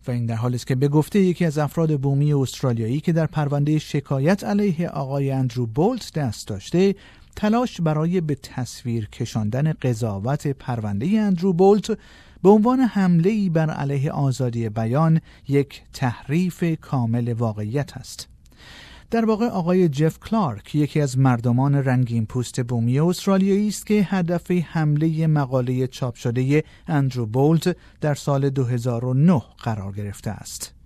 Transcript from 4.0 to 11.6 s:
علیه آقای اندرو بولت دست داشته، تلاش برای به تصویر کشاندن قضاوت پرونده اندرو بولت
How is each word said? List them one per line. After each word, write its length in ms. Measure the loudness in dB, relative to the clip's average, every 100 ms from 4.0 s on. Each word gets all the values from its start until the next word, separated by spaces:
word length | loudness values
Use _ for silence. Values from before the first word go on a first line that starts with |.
| -2 0 2 0
علیه 440 | 0 0 0 0 -4
آقای 420 | -4 -4 -2 -2
اندرو 360 | 0 -2 -2 -4
بولت 460 | 0 0 0 -6
دست 340 | -4 -4 -6 -10
داشته، 460 | -10 -2 2 2 0 -10 -20 -20 -4
تلاش 440 | 0 0 -2 -2
برای 400 | -2 0 0 -2
به 140 | -2
تصویر 760 | -6 -6 -10 -10 -8 -6 -4 -6
کشاندن 640 | -8 -6 -2 -2 -2 -2
قضاوت 720 | -2 -2 -2 -4 -4 -4 -4 -4
پرونده 760 | -6 -6 -6 -4 -4 0 0
اندرو 320 | 0 0 0
بولت 460 | 4